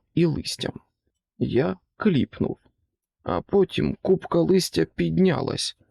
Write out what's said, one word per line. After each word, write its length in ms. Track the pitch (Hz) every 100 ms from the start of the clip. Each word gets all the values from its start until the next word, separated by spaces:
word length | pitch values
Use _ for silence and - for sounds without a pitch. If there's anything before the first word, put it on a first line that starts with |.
| _
і 120 | - 170
листям. 460 | 135 - - - - _ _ _ _ _ -
Я 380 | 123 117 165 185 _ -
кліпнув, 640 | 220 156 98 - - - _ _ _ _ _ _
а 180 | - 92
потім 560 | - 202 185 - 147 -
купка 380 | - 185 - 170
листя 440 | 165 185 - -
піднялась, 920 | 160 - 170 160 185 156 - - - - _